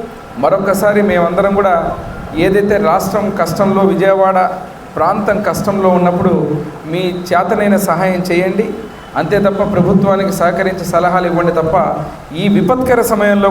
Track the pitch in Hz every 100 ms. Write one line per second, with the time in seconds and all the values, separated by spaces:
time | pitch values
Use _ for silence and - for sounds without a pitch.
0 | - - - - 170 277 196 196 208 208
1 | 196 180 170 180 196 196 190 170 165 160
2 | - - - 156 185 202 202 202 160 185
3 | 185 214 202 196 165 - 196 196 190 170
4 | 190 196 190 190 180 - - - - 151
5 | 160 208 208 202 180 165 202 196 190 180
6 | 175 180 180 156 147 147 - - 151 170
7 | 185 175 175 175 185 208 208 190 - 165
8 | 190 185 180 175 185 190 - - - -
9 | - - 156 202 202 196 202 180 180 190
10 | 190 190 196 170 175 180 190 185 170 170
11 | 175 180 175 165 175 165 156 185 147 -
12 | 151 - - 151 202 202 - 254 254 240
13 | 226 214 208 202 196